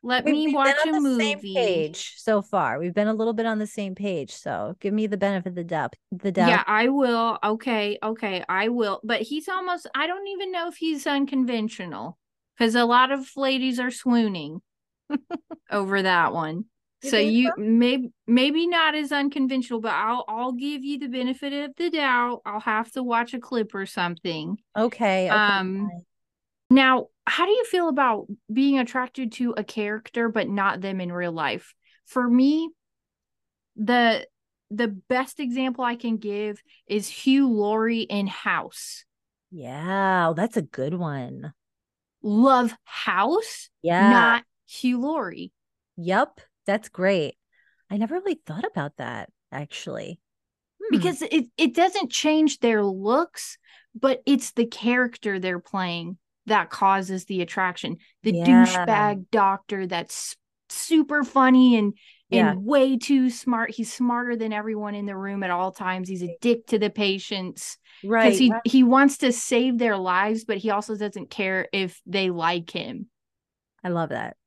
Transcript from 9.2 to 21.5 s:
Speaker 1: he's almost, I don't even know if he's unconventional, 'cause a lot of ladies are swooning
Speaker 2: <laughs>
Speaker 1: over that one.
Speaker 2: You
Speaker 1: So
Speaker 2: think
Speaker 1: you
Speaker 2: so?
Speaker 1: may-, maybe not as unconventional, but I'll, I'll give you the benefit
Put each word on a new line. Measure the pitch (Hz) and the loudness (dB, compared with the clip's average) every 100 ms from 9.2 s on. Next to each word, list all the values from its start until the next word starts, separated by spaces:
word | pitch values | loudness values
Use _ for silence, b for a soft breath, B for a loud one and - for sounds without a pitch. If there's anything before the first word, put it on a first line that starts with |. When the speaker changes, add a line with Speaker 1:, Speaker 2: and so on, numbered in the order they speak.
Speaker 1:
he's | 220 294 311 | -4 -6 -6
almost, | 370 370 359 - 269 | -6 -4 -6 -6 -6
I | 311 | -4
don't | 370 392 | -4 -8
even | 392 381 | -8 -8
know | 370 339 | -6 -8
if | 339 | -6
he's | 320 302 302 | -6 -4 -2
unconventional, | 285 277 269 247 233 214 - 180 110 127 - _ _ _ _ | -2 0 0 0 -2 -4 -8 -12 -10 -12 -14 _ _ _ _
'cause | 233 226 | 2 4
a | 240 | 4
lot | 247 262 | 4 4
of | 277 262 - | 0 -6 -4
ladies | 269 262 262 247 | -2 0 -2 -2
are | 247 | -4
swooning | 247 254 240 220 185 147 160 _ _ _ _ _ | -4 0 2 2 -2 -8 -12 _ _ _ _ _
Speaker 2:
<laughs> | 294 _ 349 _ 320 _ | -8 _ -14 _ -20 _
Speaker 1:
over | 208 190 196 | -4 0 0
that | 190 180 156 | 2 4 2
one. | 165 156 165 220 _ _ _ | 0 -6 -6 -10 _ _ _
Speaker 2:
You | 269 | -2
Speaker 1:
So | 233 | 2
Speaker 2:
think | 214 | 2
Speaker 1:
you | 226 254 - | 2 2 0
Speaker 2:
so? | |
Speaker 1:
may-, | 208 226 240 262 240 _ - | 2 4 4 0 -4 _ 0
maybe | 240 269 302 339 | 2 4 2 0
not | 349 320 302 | 2 2 0
as | 285 | -2
unconventional, | 285 285 285 262 262 240 233 | -2 -2 0 -2 -2 -4 -4
but | 220 | -2
I'll, | 165 214 247 - | -2 -2 -2 -4
I'll | 220 254 | -6 -6
give | 247 277 294 | -4 -6 -8
you | 269 285 | -8 -8
the | 277 | -6
benefit | 247 254 262 285 | -6 -4 -4 -6